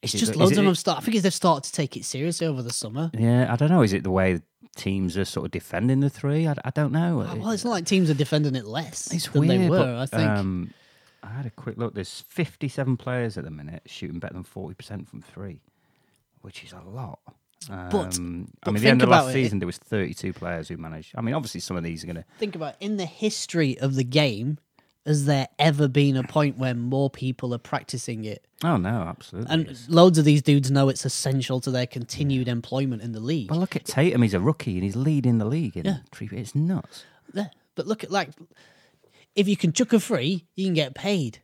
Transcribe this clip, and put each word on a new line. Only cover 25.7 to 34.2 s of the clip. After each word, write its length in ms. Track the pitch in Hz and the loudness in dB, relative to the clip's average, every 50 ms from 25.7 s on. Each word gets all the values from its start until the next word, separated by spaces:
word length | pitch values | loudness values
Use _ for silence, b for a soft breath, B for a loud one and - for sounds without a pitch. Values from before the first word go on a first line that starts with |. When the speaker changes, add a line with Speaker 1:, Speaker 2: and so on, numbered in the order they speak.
| 151 143 151 143 | 4 4 2 4
Speaker 1:
been 280 | 127 147 143 143 135 | 4 4 4 4 4
a 60 | 131 123 | 2 -2
point 360 | - - 151 151 143 127 113 | 0 0 2 2 2 0 0
where 160 | 131 131 123 | -2 -2 -2
more 360 | 120 117 120 131 135 139 139 | -2 -2 -2 0 0 0 0
people 420 | - - - 131 127 _ - 127 120 | -2 -4 -6 -6 -4 _ -4 -4 -4
are 40 | 117 | -6
practicing 680 | _ - - 135 - - - 123 - - 120 110 107 | _ -4 -6 -6 -6 -6 -10 -10 -8 -8 -8 -8 -8
it? 200 | 107 104 - _ _ _ _ - | -8 -10 -12 _ _ _ _ 0
Speaker 2:
Oh, 140 | 165 170 | 2 2
no, 260 | 113 87 92 117 117 90 | 2 2 2 0 -2 -2
absolutely. 500 | 82 90 - - - - 90 113 123 156 | -4 -8 -12 -16 -14 -10 -10 -6 -2 -2
Speaker 1:
And 160 | 160 160 - | -2 -2 -4
Speaker 2:
It's 200 | 139 120 117 120 | -8 -16 -8 4
Speaker 1:
loads 300 | 165 165 175 185 175 160 | 8 8 10 10 8 8
of 60 | 151 | 6
these 180 | 147 147 147 135 | 6 6 6 6
dudes 280 | - 147 143 139 127 | 6 4 4 4 4
know 180 | 139 139 139 135 | 4 4 4 4
it's 160 | 131 - - | 2 0 -4
essential 560 | 135 - - - 151 135 135 127 - 131 127 123 | -6 -4 -4 -2 -2 0 -2 -2 -2 -4 -4 -2
to 80 | - | -2
their 160 | 127 127 123 | -2 -2 -2
continued 600 | 123 - 131 120 - - - 151 143 139 131 127 | -4 -6 -10 -10 -10 -6 -4 -2 0 0 0 0
Speaker 2:
Yeah. 60 | 120 123 | 0 -2
Speaker 1:
employment 480 | 120 117 - - 131 139 135 123 110 107 | -4 -4 -4 -4 -2 -2 -2 -4 -6 -6
in 100 | 117 113 | -8 -10
the 80 | 107 | -8
league. 300 | 110 123 160 160 113 98 | -4 -4 -4 -4 -2 -2
Speaker 2:
Well, 80 | 151 165 | -2 -2
look 140 | 185 190 - | -2 -2 -4
at 80 | - - | -6 -6
Tatum. 380 | - - - 143 180 - 123 | -4 0 2 2 4 4 4